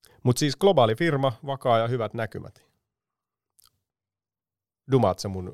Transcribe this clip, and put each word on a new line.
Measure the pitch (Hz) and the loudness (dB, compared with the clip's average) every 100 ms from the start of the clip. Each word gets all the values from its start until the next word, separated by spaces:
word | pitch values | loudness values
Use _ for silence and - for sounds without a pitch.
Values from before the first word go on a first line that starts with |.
| _ _ | _ _
Mut | 127 123 | -2 0
siis | 151 - | -2 2
globaali | 196 160 110 113 | 4 6 4 2
firma, | 170 139 135 110 139 | 0 0 -2 -4 -10
vakaa | 135 131 113 | -6 0 2
ja | 117 | 2
hyvät | 123 107 | -4 -6
näkymät. | 117 110 - - - _ _ _ _ _ _ _ _ _ _ _ _ _ _ _ _ _ _ _ _ _ _ - | -6 -8 -10 -16 -20 _ _ _ _ _ _ _ _ _ _ _ _ _ _ _ _ _ _ _ _ _ _ -2
Dumaat | 131 104 87 | 2 2 0
sä | 101 | -6
mun | 92 90 | -10 -12